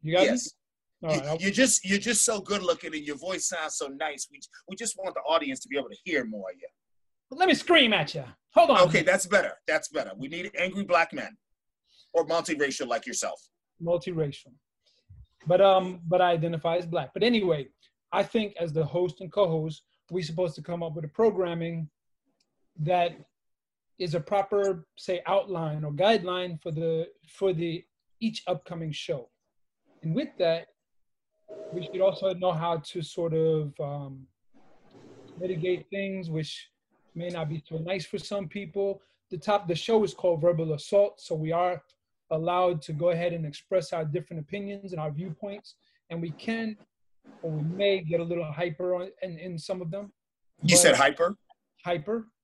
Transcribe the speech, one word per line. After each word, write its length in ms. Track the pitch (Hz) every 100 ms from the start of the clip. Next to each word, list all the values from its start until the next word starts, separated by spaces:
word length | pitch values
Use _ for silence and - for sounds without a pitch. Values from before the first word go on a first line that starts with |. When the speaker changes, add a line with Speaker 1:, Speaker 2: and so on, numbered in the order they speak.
Speaker 1:
You 120 | 151
got 100 | 175
Speaker 2:
Yes. 300 | 196 247 - - _ _ _ _
Speaker 1:
me? 60 | 165
All 60 | 151
Speaker 2:
You, 60 |
Speaker 1:
right, 80 | 143
I'll 80 | 165
Speaker 2:
you're 100 | 190
just, 340 | 202 262 - 185
you're 140 | 202
just 240 | 220 233
so 160 | - 214
good 220 | 190 202
looking, 320 | 185 165 165
and 100 | 156
your 140 | 147 143
voice 300 | 165 185 -
sounds 280 | 175 156 -
so 120 | 143
nice. 400 | 139 156 139 -
We, 80 | 143 - - -
we 80 | 185
just 220 | 233 -
want 180 | 190 -
the 60 |
audience 380 | 131 165 147 131
to 60 | -
be 100 | 139
able 120 | 135
to 80 | 101
hear 220 | - 151 113
more 240 | 107 92
of 60 | 90
you. 80 | - _ _ _ _ _ _
Speaker 1:
Let 160 | 269 370
me 80 | 285
scream 380 | - 339 240
at 200 | 202 151
you. 100 | 160 135 - _
Hold 160 | - 330
on. 120 | 220 180
Speaker 2:
Okay, 140 | 165
that's 240 | 165 190 190
better. 280 | 202 117 - -
That's 200 | 156 -
better. 220 | 147 107 98
We 120 | 135
need 240 | 160 170 -
angry 260 | 185 190
black 280 | 202 175 165
men 240 | 147 104 - _ _ _ _ _ _ _
or 120 | 170 156
multiracial 600 | 165 160 151 143 131 127
like 180 | 117 127
yourself. 340 | 110 98 78 _ _ _ _
Speaker 1:
Multiracial. 680 | 170 175 180 170 147 139 - _ _ _ _ _ _ - - _ 156
But, 140 | 180
um, 400 | 196 190 185 185 170
but 140 | 180
I 100 | 180
identify 460 | 170 165 165 170 170
as 80 | 170
black. 240 | 170 139
But 100 | 196
anyway, 440 | 220 233 185 156 135 _ _ _ _
I 100 | 180
think 300 | 196 233 208 202
as 120 | 170
the 140 | 151 147
host 360 | 175 180 -
and 100 | 185
co-host, 500 | 208 190 160 156 156 _ _ _
we're 120 | 175
supposed 320 | 160 160 180 160
to 60 |
come 220 | 151 170
up 120 | 170 151
with 80 | 156
a 40 |
programming 800 | - 226 190 180 170 165 165 156 _ _ _ _ _ _ _ _ -
that 340 | 151 180 175 151 - _ _ _ _ _ _ _
is 160 | 180
a 60 | 165
proper, 680 | 156 202 196 202 196 180 - -
say, 240 | - 180 165
outline 580 | 196 202 180 160 151
or 80 | 151
guideline 680 | 147 190 226 180 180 180 165
for 100 | 175
the, 360 | 156 165 160 170 _ _
for 260 | - 196
the, 300 | 175 170 165 - _ _ _
each 240 | 226 220 -
upcoming 440 | 180 - 170 160
show. 380 | 147 - 147 - _ _ _ _ _ _ _
And 100 | 160 170
with 140 | 302 -
that, 300 | 170 165 - _ _ _ _ _ _ _ _ - -
we 120 | 175
should 180 | 160 185
also 320 | 190 185 190
know 180 | 180 180
how 260 | 165 170 165
to 240 | - 180
sort 320 | 156 - 170
of, 400 | 160 160 156 151 -
um, 460 | 147 143 139 135 135 _ _ - - - _ - - - - -
mitigate 480 | 180 180 180 175 -
things 400 | 196 196 190 170
which 400 | 160 151 - - _ _ _ _
may 160 | 165 175
not 200 | 175 156
be 140 | 160 -
so 100 | 160
nice 280 | 160 190 156
for 120 | 202
some 300 | - 202 175
people. 540 | 202 190 196 196 196 _ _ _
The 60 | 175
top, 300 | - 208 180
the 80 | 165
show 280 | - 226
is 100 | 208
called 280 | - 185 165
Verbal 320 | 170 165 160
Assault, 460 | 151 - 202 202 -
so 160 | - 160
we 160 | 156
are 300 | 165 180 180 _ _ _ _ _
allowed 500 | 160 165 180 180 170
to 100 | -
go 160 | 156 170
ahead 240 | 165 175
and 120 | 170 156
express 480 | 143 _ 190 160
our 100 | 170 156
different 360 | 165 - 165
opinions 500 | 151 202 202 202 196
and 80 | 175
our 120 | 151
viewpoints, 640 | 147 180 156 202 202 - - _ _ _
and 120 | 170
we 100 | 170
can, 440 | 156 - 226 226 208 _ _ _ _ _ -
or 100 | 165
we 120 | 151
may 360 | 151 180 202 196
get 180 | 160 165
a 40 |
little 280 | 170 175 156
hyper 440 | 147 175 156 180 180
on, 140 | 185 -
in, 160 | 185 165
in 180 | 180 170
some 240 | - 185
of 80 | 175
them. 200 | 196 202 _ _ _ _ _
Speaker 2:
You 140 | 151 175
Speaker 1:
But 40 |
Speaker 2:
said 140 | 170 135
hyper? 400 | 139 147 170 208 _ _ _ _ 180
Speaker 1:
Hyper. 420 | 175 156 233 220 _